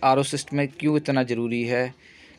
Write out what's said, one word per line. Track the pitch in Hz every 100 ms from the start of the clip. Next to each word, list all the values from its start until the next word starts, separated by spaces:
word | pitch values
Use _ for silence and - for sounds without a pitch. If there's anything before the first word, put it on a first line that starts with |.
आरओ | 131 135
सिस्टम | 135 143 - 143
में | 139
क्यों | - 151 151
इतना | 147 135
ज़रूरी | 123 117 117 120
है, | 117 123 127 - - - -